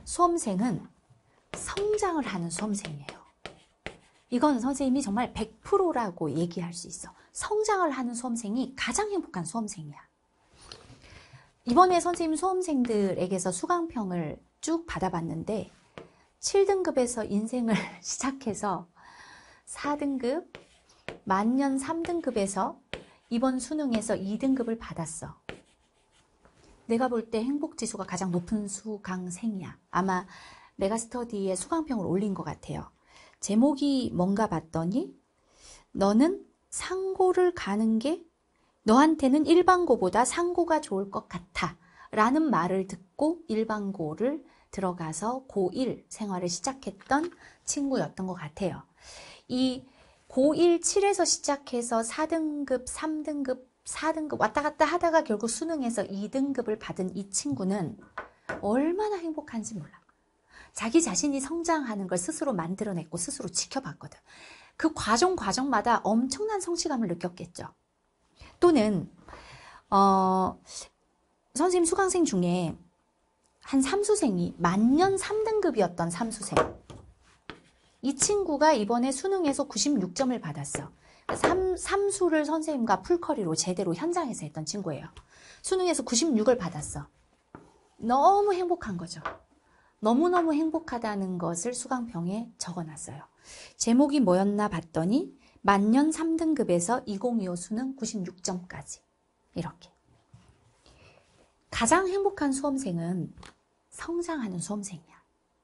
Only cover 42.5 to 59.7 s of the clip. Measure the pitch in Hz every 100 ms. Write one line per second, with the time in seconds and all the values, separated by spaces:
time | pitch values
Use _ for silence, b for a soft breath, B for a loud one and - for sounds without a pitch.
42.5 | 170 175 190 190 190 - - 302 339 -
43.5 | 220 226 214 196 196 151 160 247 302 -
44.5 | b b - 185 180 160 156 214 262 -
45.5 | 202 180 226 240 - - - 208 180 180
46.5 | - 269 269 247 - - 277 339 - B
47.5 | B - 294 277 247 151 - 190 175 147
48.5 | - 185 139 - _ B B B B B
49.5 | 254 262 254 - b b b b 254 285
50.5 | 294 349 339 - 403 403 392 320 - -
51.5 | 277 277 240 233 226 233 - 320 330 311
52.5 | 294 269 254 254 - 311 311 302 294 262
53.5 | 254 - _ - - 311 320 302 240 220
54.5 | 294 294 302 302 349 339 320 302 208 233
55.5 | - 330 311 247 233 - 196 208 269 277
56.5 | 262 233 214 - 160 185 190 196 - -
57.5 | 254 185 202 160 - - - - b b
58.5 | - 202 247 311 370 427 392 330 302 302
59.5 | 226 226